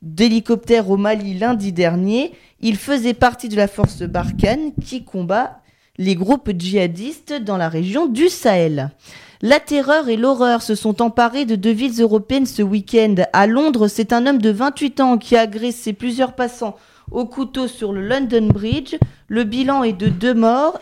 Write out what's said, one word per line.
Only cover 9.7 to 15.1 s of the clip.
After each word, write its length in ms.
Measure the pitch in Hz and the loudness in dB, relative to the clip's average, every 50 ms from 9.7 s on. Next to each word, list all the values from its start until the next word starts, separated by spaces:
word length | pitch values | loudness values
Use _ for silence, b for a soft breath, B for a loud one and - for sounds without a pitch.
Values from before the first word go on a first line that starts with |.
| 294 285 262 269 302 320 294 240 | -2 0 2 2 2 2 2 0
et 80 | 226 | 0
l'horreur 460 | 220 240 269 269 233 247 247 233 226 - | 2 2 2 2 2 2 2 2 0 0
se 120 | - 214 | -2 -4
sont 280 | - - 220 202 - 233 | -2 0 -2 0 0 0
emparées 420 | 226 220 247 240 233 240 277 285 | 0 2 2 2 2 2 -2 -2
de 120 | 220 226 | -2 -2
deux 140 | 196 185 226 | 0 2 0
villes 300 | 220 208 262 262 226 233 | 0 2 0 -2 0 2
européennes 460 | 233 214 214 214 208 - 262 277 269 | 2 2 2 2 0 0 0 0 0
ce 160 | 240 - - 208 | 0 -2 -2 -2
week-end. 540 | 190 208 208 196 - - 226 220 214 202 180 185 - - | 0 0 -2 -2 0 2 4 4 4 4 2 0 2 4
À 120 | 185 202 | 4 4
Londres, 400 | 220 226 269 311 311 247 226 214 | 4 4 2 2 2 2 2 2
c'est 280 | 208 - - 226 - 240 | 2 2 0 0 0 2
un 120 | 233 247 | 2 2
homme 140 | 277 277 247 | 2 2 2
de 80 | 208 220 | 2 2
vingt-huit 500 | 208 202 262 285 285 - 302 262 - - | 2 2 0 -2 -2 -2 -4 -4 0 2
ans 180 | 269 254 | 2 2